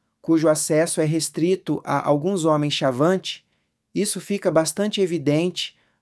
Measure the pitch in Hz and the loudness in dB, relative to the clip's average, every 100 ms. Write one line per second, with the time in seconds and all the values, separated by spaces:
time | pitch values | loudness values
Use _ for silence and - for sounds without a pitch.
0 | _ _ - 165 156 151 - 156 165 170 | _ _ 0 2 4 2 2 2 2 0
1 | 156 160 - - 170 190 - 196 - 143 | 0 0 -2 -2 0 0 -2 -6 -2 -2
2 | - 147 175 196 160 151 147 - 139 123 | 0 0 0 0 2 2 0 0 0 2
3 | 160 190 - - _ _ _ _ _ 87 | 2 0 -4 -14 _ _ _ _ _ -4
4 | 101 92 - 101 90 110 107 - 104 - | -4 -4 -4 -2 2 2 2 -2 -2 -2
5 | 185 165 139 151 175 175 - _ _ _ | -2 0 0 0 0 -4 -10 _ _ _